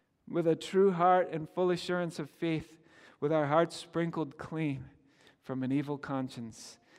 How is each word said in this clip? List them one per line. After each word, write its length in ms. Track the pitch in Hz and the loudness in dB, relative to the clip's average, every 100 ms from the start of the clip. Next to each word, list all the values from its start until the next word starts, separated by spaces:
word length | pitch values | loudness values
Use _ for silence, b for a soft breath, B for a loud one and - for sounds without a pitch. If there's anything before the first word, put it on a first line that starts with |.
| b _ - | b _ -6
with 200 | 160 165 | 0 0
a 80 | 160 | 0
true 360 | - 190 196 | 0 4 4
heart 380 | 170 180 180 - | 6 6 6 4
and 180 | 156 156 | -4 -6
full 220 | 175 180 | 0 0
assurance 480 | 175 - 180 170 160 | 0 -2 -2 -4 -6
of 100 | 143 | -12
faith, 480 | - 170 160 - - b b b b | -4 -2 -2 -6 -18 b b b b
with 100 | 147 | 0
our 160 | 156 143 | 2 4
hearts 300 | 160 170 - | 4 2 -2
sprinkled 600 | - 165 170 165 143 - | -6 -4 -2 -2 -6 -8
clean 520 | - 160 151 135 135 - b b b b | -8 -4 -4 -4 -10 -20 b b b b
from 220 | - 131 | -8 -4
an 80 | 127 | 0
evil 260 | 143 147 143 | 0 -2 -6
conscience 800 | 143 135 131 123 113 - - - b | -6 -6 -6 -10 -14 -14 -20 -20 b